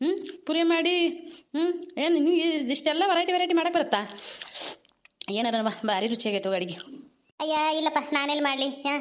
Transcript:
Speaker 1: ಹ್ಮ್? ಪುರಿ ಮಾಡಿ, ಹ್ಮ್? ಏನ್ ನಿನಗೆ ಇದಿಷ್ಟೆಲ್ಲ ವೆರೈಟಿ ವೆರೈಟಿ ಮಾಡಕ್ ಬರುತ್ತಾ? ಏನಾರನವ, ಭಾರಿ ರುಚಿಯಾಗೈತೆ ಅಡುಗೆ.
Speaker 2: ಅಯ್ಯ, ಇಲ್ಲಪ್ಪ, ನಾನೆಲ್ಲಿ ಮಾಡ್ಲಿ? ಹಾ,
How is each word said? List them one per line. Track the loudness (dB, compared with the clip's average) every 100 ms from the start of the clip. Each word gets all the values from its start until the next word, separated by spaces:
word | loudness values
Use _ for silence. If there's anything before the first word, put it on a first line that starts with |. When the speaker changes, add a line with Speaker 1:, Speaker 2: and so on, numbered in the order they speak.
Speaker 1:
ಹ್ಮ್? | -2 -2 -6 -12 -2
ಪುರಿ | 2
ಮಾಡಿ, | 4 4 4 4 2 0 -12 -18 _ -2
ಹ್ಮ್? | 0 -2 -6 -2
ಏನ್ | 2
ನಿನಗೆ | 4 4 4 4
ಇದಿಷ್ಟೆಲ್ಲ | 0 0 0 0 2 2
ವೆರೈಟಿ | 2 2
ವೆರೈಟಿ | 0 2
ಮಾಡಕ್ | 2 2
ಬರುತ್ತಾ? | 0 2 0 -2 -10 -14 -14 -14 -8 -8 -8 _ -20 _ -16 -6
ಏನಾರನವ, | -2 0 0 -2 -4 -2
ಭಾರಿ | 0 0
ರುಚಿಯಾಗೈತೆ | -2 -2 -2 0
ಅಡುಗೆ. | -2 -2 -8 -12 -18 -20 _ _ -8
Speaker 2:
ಅಯ್ಯ, | -2 0 2 2
ಇಲ್ಲಪ್ಪ, | 0 0 0
ನಾನೆಲ್ಲಿ | -2 0 0
ಮಾಡ್ಲಿ? | 0 0 -2
ಹಾ, | -2 -2 -2